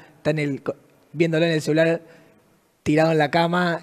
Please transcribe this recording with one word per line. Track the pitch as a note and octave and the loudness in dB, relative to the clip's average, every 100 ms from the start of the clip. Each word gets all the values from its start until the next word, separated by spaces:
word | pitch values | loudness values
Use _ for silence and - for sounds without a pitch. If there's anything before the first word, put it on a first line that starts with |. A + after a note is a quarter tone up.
| - _ | -12 _
está | D#3 | -4
en | D#3 | -2
el | D3 C3+ | -2 -4
co-, | - - _ _ _ | -8 -10 _ _ _
viéndolo | D3 E3 D#3+ E3+ | -2 0 2 0
en | |
el | D#3 | 0
celular | D#3 D3+ E3 E3 - - - _ _ _ _ _ | 0 2 2 0 -6 -20 -20 _ _ _ _ _
tirado | - D3+ D#3+ | -2 2 2
en | D#3+ | 2
la | D3 | 2
cama | E3 E3+ F3+ F3+ E3 | 0 0 0 -2 -4